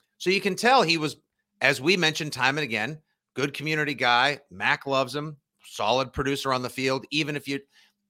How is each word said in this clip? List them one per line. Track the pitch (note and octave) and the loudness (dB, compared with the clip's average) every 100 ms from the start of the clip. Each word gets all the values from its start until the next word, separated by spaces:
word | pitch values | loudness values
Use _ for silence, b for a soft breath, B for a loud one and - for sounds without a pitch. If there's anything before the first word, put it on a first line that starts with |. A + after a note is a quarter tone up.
| _ - | _ -6
So | F3+ | 0
you | G3 | 0
can | G3 F#3 | 0 0
tell | A#3 C4 | 4 4
he | E3+ E3 | 4 2
was, | D3+ - _ _ _ - | -2 -6 _ _ _ 0
as | C3 C3 | 2 2
we | C#3 G3 | 2 2
mentioned | D#3+ D3+ D#3 | 2 0 -6
time | C3 C3 D3 | 0 0 0
and | |
again, | C#3 A2 A2+ D#3 _ _ _ | -2 -2 -4 -6 _ _ _
good | - C#3+ | -4 -4
community | C#3 D3 D#3 D3 | -4 -4 -2 -2
guy. | B2 B2 A#2+ C3+ C#3+ _ | 0 2 4 4 0 _
Mac | F2+ A2 C#3+ C#3 | -4 -2 -2 0
loves | C3+ C3+ C#3 | 0 0 -4
him, | D3+ D3 _ _ - | -8 -12 _ _ -14
solid | - G#2+ B2+ B2+ | -4 2 2 0
producer | - C3+ C#3 C3+ | -2 -2 -2 -2
on | B2+ | -2
the | B2 | -4
field. | - C3 C3 G2+ | -2 -2 -2 -2
Even | D3 D3 | -4 -2
if | D3 C#3 | -4 -6
you, | C#3 - b b b | -8 -8 b b b